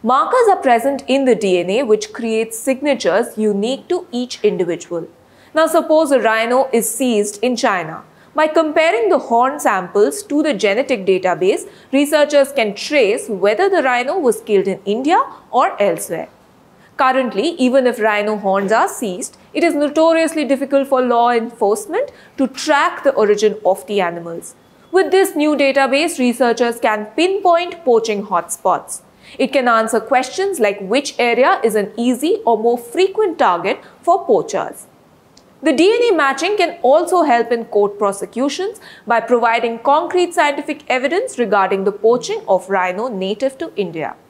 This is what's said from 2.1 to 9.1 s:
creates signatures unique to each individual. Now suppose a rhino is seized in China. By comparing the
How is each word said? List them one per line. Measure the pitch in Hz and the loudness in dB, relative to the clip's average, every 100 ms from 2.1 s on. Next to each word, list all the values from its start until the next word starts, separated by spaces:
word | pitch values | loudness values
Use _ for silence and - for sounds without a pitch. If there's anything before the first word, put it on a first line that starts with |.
creates | - 233 220 226 - | -8 -4 -2 -4 -6
signatures | - 262 294 262 185 185 247 214 | -4 -2 -2 0 0 0 -2 -2
unique | 214 202 220 269 - | -2 0 -4 -6 -4
to | 349 - | -6 -4
each | 240 247 - | -8 -8 -2
individual. | 208 180 175 165 - 170 156 _ _ _ - | -2 0 -4 -4 -8 -10 -10 _ _ _ -6
Now | 311 | -2
suppose | 320 320 320 311 311 | 2 0 2 2 4
a | 269 | 2
rhino | 214 220 233 254 - | 2 0 0 0 2
is | 233 - | 0 -2
seized | - 262 214 208 - | -4 0 0 -2 -2
in | 247 | -4
China. | 240 247 190 156 160 - _ _ | 0 0 -2 -6 -12 -18 _ _
By | - 311 | -2 2
comparing | 311 311 320 320 440 | 2 0 2 2 2
the | 427 | 2